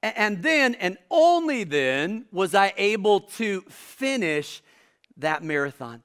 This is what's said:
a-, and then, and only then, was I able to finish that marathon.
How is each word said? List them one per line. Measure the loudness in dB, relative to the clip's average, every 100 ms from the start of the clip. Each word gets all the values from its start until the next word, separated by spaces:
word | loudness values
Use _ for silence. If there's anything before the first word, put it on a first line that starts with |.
a-, | -6 -2
and | -2 0
then, | 0 2 2 0
and | -4 -6 _
only | 4 6 4 0 -4
then, | -2 0 2 0 -2 -6 -8
was | -2 2
I | 4 2 2
able | -2 0 2 2
to | 0 -6 -4 -4
finish | -8 -20 -20 -8 -4 -2 -2 -2 -6 -14 _ _ _ _ _ -8
that | -6 -4
marathon. | -4 -4 -4 -8 -16 -16